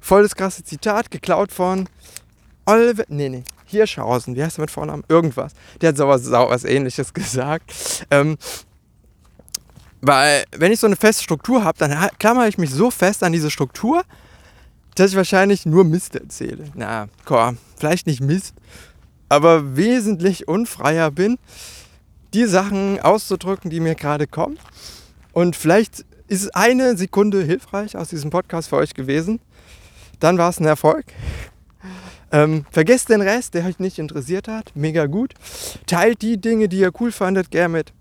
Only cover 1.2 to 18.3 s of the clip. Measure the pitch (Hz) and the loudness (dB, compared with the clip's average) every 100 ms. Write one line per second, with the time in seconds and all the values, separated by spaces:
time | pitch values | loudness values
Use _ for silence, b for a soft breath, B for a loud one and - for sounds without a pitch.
1.2 | - 175 202 - 180 190 185 B B B | -2 -2 -2 -2 -2 -2 -6 B B B
2.2 | B _ _ _ - 220 233 220 - 147 | B _ _ _ 2 4 4 2 -4 -4
3.2 | 139 127 127 - _ 208 214 - 110 123 | -6 -6 -14 -20 _ 0 0 0 -2 -2
4.2 | 123 123 160 - 151 - 151 151 - 160 | -2 -6 -6 -6 -8 -8 -10 -10 2 2
5.2 | 165 - - - B B 165 147 139 135 | 2 -2 -10 -12 B B 0 2 4 2
6.2 | 123 120 123 123 - 135 131 - 135 - | 4 2 4 0 0 -2 -2 -6 -8 -8
7.2 | - 127 135 160 - B B B B 143 | -6 -4 -4 -6 -8 B B B B 2
8.2 | 147 156 B B B _ _ _ _ _ | 2 -2 B B B _ _ _ _ _
9.2 | _ _ - - _ - - _ 131 139 | _ _ -16 -16 _ -20 -20 _ 2 4
10.2 | 147 143 - - 170 226 220 190 214 - | 4 2 -2 0 2 2 2 4 2 2
11.2 | - 156 - 254 190 - 151 147 190 - | -2 -6 0 0 0 0 -2 0 -4 0
12.2 | 214 247 226 202 160 131 233 - 180 208 | 2 4 2 0 -4 0 0 2 0 0
13.2 | 185 165 151 - 135 - 220 330 - b | -2 0 -2 -4 -6 -4 -2 0 -2 b
14.2 | b b b b b b _ - 196 190 | b b b b b b _ 2 2 2
15.2 | 185 190 196 202 165 156 180 165 - - | 2 2 4 2 2 4 4 2 -4 -12
16.2 | - - 123 - 151 139 104 113 104 _ | -14 -10 -10 -10 -14 -10 -8 -6 -8 _
17.2 | - 127 113 120 _ - 151 175 - 131 | -2 2 2 -2 _ -6 -2 -2 -2 -2
18.2 | 139 | 0